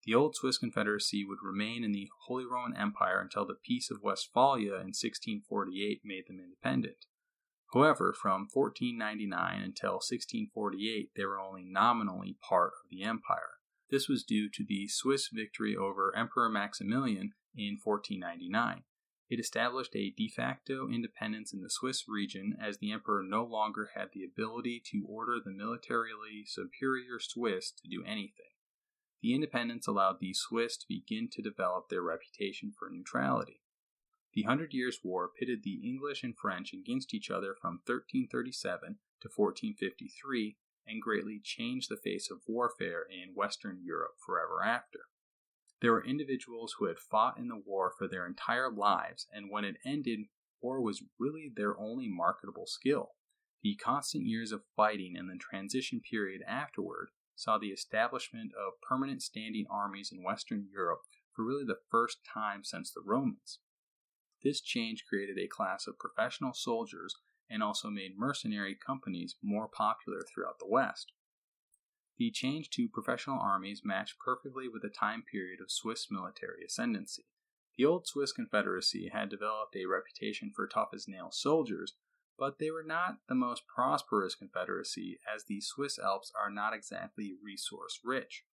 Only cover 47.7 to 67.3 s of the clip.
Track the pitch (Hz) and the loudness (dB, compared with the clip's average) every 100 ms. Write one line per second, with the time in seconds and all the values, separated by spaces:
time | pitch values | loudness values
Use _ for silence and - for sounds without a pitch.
47.7 | 98 92 - 95 92 90 90 - 120 131 | 2 2 2 -4 -2 -4 -4 0 2 2
48.7 | 104 101 90 80 - - 104 98 104 101 | 4 4 4 2 -8 -12 -10 -4 -2 -2
49.7 | - 127 147 127 110 104 _ _ _ 123 | -2 -4 -2 0 -2 -4 _ _ _ -2
50.7 | 131 113 101 - _ 127 156 151 110 104 | 2 2 0 -8 _ -2 -2 -10 0 0
51.7 | 95 110 120 120 90 82 - 95 - 90 | 0 -2 -4 -4 2 2 2 -6 -10 -8
52.7 | - 131 143 - _ _ _ _ _ 104 | 0 4 4 2 _ _ _ _ _ 0
53.7 | 104 117 139 - 156 131 113 113 104 - | 0 2 2 0 0 0 0 -2 -6 -6
54.7 | - 107 107 92 87 90 90 - 98 98 | 4 4 4 -6 -6 -8 -8 -8 -8 -2
55.7 | 131 131 120 - 113 98 95 - 117 147 | -2 0 -4 -2 0 0 -2 -4 -4 -2
56.7 | - 92 82 92 _ _ - - 107 104 | -4 -6 -6 -10 _ _ -8 2 2 2
57.7 | 98 - 110 117 127 - 113 110 110 98 | -6 -2 2 2 2 -6 -8 -8 -4 -6
58.7 | - - 131 135 135 - 107 110 110 - | -6 -2 0 0 -4 -6 -8 -4 -4 -2
59.7 | 101 101 98 98 92 90 - - 107 101 | -2 -4 -4 -10 -6 -4 -4 -2 -4 -4
60.7 | 98 87 80 - - _ - 113 139 131 | 0 0 0 -4 -20 _ -4 0 0 0
61.7 | 95 _ 117 117 - - 107 107 101 98 | -4 _ 4 4 -2 -8 -2 -2 -2 -6
62.7 | 92 90 90 90 120 131 - - - _ | -8 -8 -10 2 2 4 -2 -12 -16 _
63.7 | _ _ _ _ _ _ _ 135 143 - | _ _ _ _ _ _ _ 0 2 -2
64.7 | 120 113 113 - 101 101 95 95 - 98 | -2 -2 -4 -2 -2 0 -2 -4 0 -2
65.7 | 95 - - - - 120 - 135 123 - | 0 -6 -8 -6 0 0 0 -4 -2 0
66.7 | 117 110 87 95 - _ | 0 -2 -8 -10 -12 _